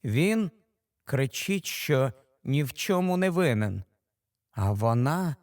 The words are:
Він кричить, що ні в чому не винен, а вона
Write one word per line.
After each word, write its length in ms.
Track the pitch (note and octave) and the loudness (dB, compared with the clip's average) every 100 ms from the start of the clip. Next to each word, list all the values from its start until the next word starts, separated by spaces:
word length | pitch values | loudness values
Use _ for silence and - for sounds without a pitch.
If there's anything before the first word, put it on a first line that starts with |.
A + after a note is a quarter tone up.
Він 480 | B2 A#2 F#3 A3+ G3 _ _ _ _ _ | 0 2 2 2 -2 _ _ _ _ _
кричить, 640 | - C3+ C3+ - - G3 - | -4 -2 -2 -2 -4 -4 -4
що 460 | - - C3+ C3+ - _ _ | -8 0 2 2 -4 _ _
ні 200 | - C#3 | -2 0
в 100 | C#3 | -2
чому 440 | - - F3+ F#3 F3+ | -6 -2 0 2 0
не 120 | F#3 | 0
винен, 540 | E3+ E3+ A2 G#2+ G2 - _ _ _ _ _ _ | 2 2 2 0 -4 -10 _ _ _ _ _ _
а 200 | - G2 | -2 0
вона 640 | G2+ A2+ A#2 C3 E3+ F#3 C#3 | 2 2 2 0 0 -2 -4